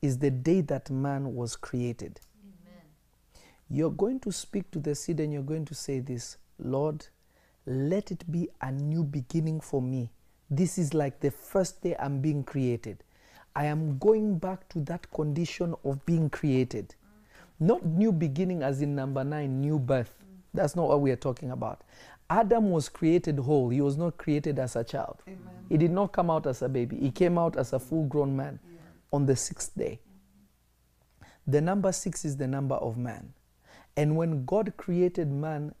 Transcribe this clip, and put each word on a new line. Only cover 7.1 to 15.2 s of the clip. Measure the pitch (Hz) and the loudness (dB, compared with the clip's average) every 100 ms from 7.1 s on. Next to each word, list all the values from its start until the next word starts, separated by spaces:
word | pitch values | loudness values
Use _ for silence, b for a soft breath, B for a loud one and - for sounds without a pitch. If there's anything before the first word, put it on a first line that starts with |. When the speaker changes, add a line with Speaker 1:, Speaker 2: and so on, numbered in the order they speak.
| _ b b b b - | _ b b b b -6
Speaker 1:
let | 131 139 190 - | -2 0 0 -2
it | 175 170 | -8 -4
be | 165 175 - | -4 -4 -6
a | 131 | -6
new | 135 147 160 151 | -4 -2 0 0
beginning | 147 131 165 160 156 | -2 -2 -2 0 -2
for | - 139 | -2 -2
me. | 127 131 117 - _ _ _ | 0 -2 -4 -10 _ _ _
This | 139 180 - | 0 0 2
is | 156 | 0
like | 156 143 - | 2 0 0
the | 143 | -2
first | - - 196 185 - | -2 -2 0 0 -2
day | 185 165 | -4 -2
I'm | 143 139 | -2 0
being | 143 143 | 0 0
created. | 131 143 127 117 - 98 - b b b b - | -2 -2 0 -2 -6 -14 -16 b b b b -4
I | 147 | -2
am | 151 156 135 | 0 -2 0
going | 202 220 214 185 | 4 4 4 0
back | 185 190 - | -2 -6 -8
to | 175 | -6
that | 143 170 - | -4 -6 -8
condition | - | -4